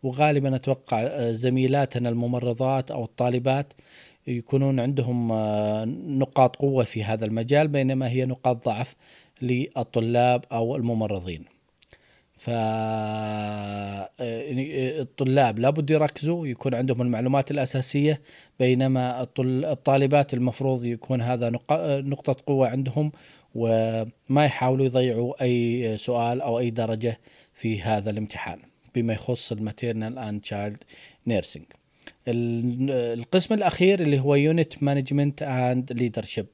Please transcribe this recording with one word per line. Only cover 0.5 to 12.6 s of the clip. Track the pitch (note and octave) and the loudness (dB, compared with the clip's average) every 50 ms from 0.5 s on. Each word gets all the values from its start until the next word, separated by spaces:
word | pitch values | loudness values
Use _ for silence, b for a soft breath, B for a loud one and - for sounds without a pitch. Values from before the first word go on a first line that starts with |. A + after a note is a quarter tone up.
| C3 | 0
أتوقع، | B2+ - - C3+ C3+ _ - - A2 A2+ | 0 0 0 -2 -2 _ -2 -2 0 0
آه، | C3+ - D3 A#2+ A#2 A2+ | 0 -2 -2 -2 -2 -2
زميلاتنا | A2 A#2+ C3 B2+ C3 C3 C3 C3+ C#3+ C#3 C3 - B2 A#2+ A#2+ | 0 0 2 2 4 2 4 4 2 2 2 0 -2 -2 0
الممرضات | A#2 A#2+ A#2+ A#2+ B2 B2 A#2+ A#2+ A#2 A#2 C3 C3 C3+ C3+ C3 - | 0 0 0 0 -2 -2 0 -2 -2 0 0 0 0 0 -2 -4
أو | - C3 A#2 | -6 -6 -6
الطالبات | A2 _ - B2 B2 B2 B2+ B2 C3 C3 C#3 C#3+ - - B B B B B B B B B B | -8 _ -2 0 0 0 0 2 2 0 0 -2 -6 -10 B B B B B B B B B B
يكونون | - B2+ A#2+ A#2+ - - C3+ C#3 C#3 C3+ C3 | -6 -6 -6 -4 0 0 2 2 4 2 2
عندهم، | A#2+ C3 C#3+ C3+ B2+ A#2+ B2 B2 A#2+ A2+ A2+ | 0 0 0 0 0 0 0 0 0 0 0
آه، | A2 A2 G#2+ G#2+ G#2 G#2+ G#2+ G#2+ G#2+ A2 A2 C#3 - F#3+ | 0 0 0 0 0 0 0 0 0 -2 -4 -6 -6 -6
نقاط | F3 C#3 C3+ C3+ - - C#3+ C3 B2 - | -4 0 0 0 0 4 4 4 4 4
قوة | - D3 C#3 C3+ B2+ A#2 | 2 -2 0 2 2 0
في | - - A2+ G#2 | 0 -2 -4 -2
هذا | G2+ A2 A2 G#2+ | -2 -2 -2 -2
المجال، | G#2+ G#2+ A2+ A2+ A#2+ C#3+ D3 D#3 D#3 | -2 -2 -4 0 2 4 4 4 2
بينما | C#3+ C#3 C3+ C3 C3+ C3 C3 B2 | 2 0 0 2 0 0 -2 -2
هي | A#2+ B2+ B2+ | 0 0 -2
نقاط | C3 B2+ B2 _ B2+ B2 A#2 - | -2 -4 -2 _ 0 0 0 0
ضعف | B2 A2+ G#2 B2+ - - B B B B B B B B _ B2+ | -2 -2 -2 -4 -8 -8 B B B B B B B B _ -2
للطلاب | B2 B2 B2 C#3 - _ - - - - A#2+ A2+ A#2 A#2 A#2+ B2 B2 B2 B2 - _ C3 | -2 0 0 -2 -4 _ -6 -6 -2 -2 -2 0 2 2 4 4 4 4 2 0 _ -4
أو | A2+ A2+ A#2 C3+ | -2 -2 -2 -2
الممرضين. | D3+ A#2 A#2 A#2 A2 A2 G#2 G2+ F#2+ F2 F#2 F2 D#2 - _ _ _ _ _ _ - - b b b b b b b b b b | -2 -2 -2 0 -2 -2 -2 -4 -6 -6 -8 -10 -10 -12 _ _ _ _ _ _ -20 -20 b b b b b b b b b b
ف، | _ - - | _ -6 -4
آه، | A#2 A#2 | -2 0